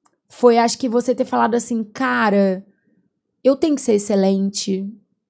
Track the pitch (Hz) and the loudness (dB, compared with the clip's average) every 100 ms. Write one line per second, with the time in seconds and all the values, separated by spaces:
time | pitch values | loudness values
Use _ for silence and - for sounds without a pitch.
0 | _ _ _ - 240 233 233 - 262 233 | _ _ _ 2 4 4 2 0 -2 -2
1 | 240 240 254 247 233 233 - 233 214 - | -2 -2 -2 0 0 -2 -4 -6 -6 -6
2 | 262 247 220 202 196 185 196 _ _ _ | -4 0 2 2 2 -2 -10 _ _ _
3 | _ _ _ _ 247 269 330 285 - 208 | _ _ _ _ 0 2 0 -2 0 0
4 | 202 202 190 196 196 202 - 190 196 233 | 0 0 2 0 -2 -4 -6 -6 -6 -12
5 | _ _ | _ _